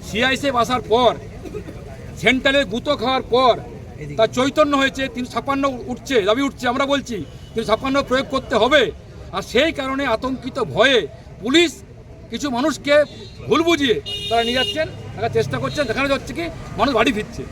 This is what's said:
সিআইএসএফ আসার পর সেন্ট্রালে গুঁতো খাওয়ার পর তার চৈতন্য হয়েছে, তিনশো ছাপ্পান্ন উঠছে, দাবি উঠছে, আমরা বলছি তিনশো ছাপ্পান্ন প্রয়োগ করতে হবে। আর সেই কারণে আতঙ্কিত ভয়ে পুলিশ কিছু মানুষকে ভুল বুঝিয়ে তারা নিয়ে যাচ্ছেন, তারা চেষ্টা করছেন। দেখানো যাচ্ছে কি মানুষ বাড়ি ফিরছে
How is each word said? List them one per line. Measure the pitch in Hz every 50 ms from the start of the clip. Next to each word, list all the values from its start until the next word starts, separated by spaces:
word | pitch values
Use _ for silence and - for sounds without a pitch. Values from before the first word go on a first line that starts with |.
| - -
সিআইএসএফ | - 208 247 262 269 254 - 285 262
আসার | 240 233 214 254 247
পর | - - 208 240 254 226 185 - - - - - - - - 427 - - - - - - - - - - -
সেন্ট্রালে | - - 208 254 262 262 277 269 285 277
গুঁতো | 185 196 240 240 302 294
খাওয়ার | 254 208 254 262 262 -
পর | - - 247 262 240 214 151 131 - - - - - - - 151 147 147
তার | 143 220 220
চৈতন্য | - 240 254 277 269 302 302 294 285
হয়েছে, | 277 269 269 269 269 269 269
তিনশো | - 254 247 247 -
ছাপ্পান্ন | 226 233 269 269 269 269 269 247 240 214
উঠছে, | - 247 - - - 269 240 190
দাবি | 190 220 247 277
উঠছে, | 277 - - 240 254
আমরা | 240 262 277
বলছি | 269 285 277 - - 240 196 151 - - - - - -
তিনশো | 220 226
ছাপ্পান্ন | - 208 214 - 269 269 277 269
প্রয়োগ | - 247 262 269 269
করতে | - 262 254 - 277
হবে। | 220 202 247 294 294 240 180 - - - - - - - - -
আর | - -
সেই | - - 220 285 330 311
কারণে | - 269 262 269 262 277
আতঙ্কিত | 269 226 220 - 254 262 240 - 262 - 277
ভয়ে | 240 170 131 165 220 269 277 233 175 135 - - - - - -
পুলিশ | 170 226 262 320 349 320 - - - - - - - - - - - -
কিছু | - 233 247 294
মানুষকে | 254 233 262 311 277 - - 285 285 294 294 285 - - - - - - - -
ভুল | 196 294 330
বুঝিয়ে | 339 339 302 285 262 208 147 - - 208 - - 208
তারা | 220 233 233
নিয়ে | 233 240
যাচ্ছেন, | 262 254 - - 294 311 359 - - - - -
তারা | - 208 233
চেষ্টা | - 226 226 - - 262
করছেন। | 262 269 247 294 294
দেখানো | 226 220 226 269 277
যাচ্ছে | 269 262 254 - 262
কি | - 170 165 160 - - - -
মানুষ | - 208 269 277
বাড়ি | 214 226 285 240
ফিরছে | 214 214 - - - 127 -